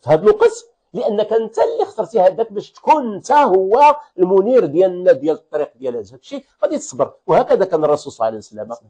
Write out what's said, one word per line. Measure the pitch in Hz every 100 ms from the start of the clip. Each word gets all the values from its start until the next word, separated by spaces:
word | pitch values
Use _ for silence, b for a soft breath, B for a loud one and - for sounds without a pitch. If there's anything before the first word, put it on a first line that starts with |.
في | -
هاد | 156
الوقت، | 202 214 466 - - _ _
لأنك | 175 233 208 214
أنت | 226 220 370
اللي | - -
اخترتي | 403 - 196 226
هذاك | 185 185 220
باش | 202 -
تكون | _ - 311 247
أنت | 196 -
هو | 294 277 185 190 233 294 285 B -
المنير | 185 196 196 254
ديالنا، | 170 143 190 180 180
ديال | 147 147 151
الطريق | _ 151 147 _
ديال | 131 120
هذا | 101 123
الشيء، | - 277 _ _
غادي | 605 294
تصبر." | - 120 - - -
وهكذا | 170 - 240
كان | 190 160
الرسول | 151 147 143
صلى | -
الله | 113
عليه | 110
وسلم. | 104 107 110 117 110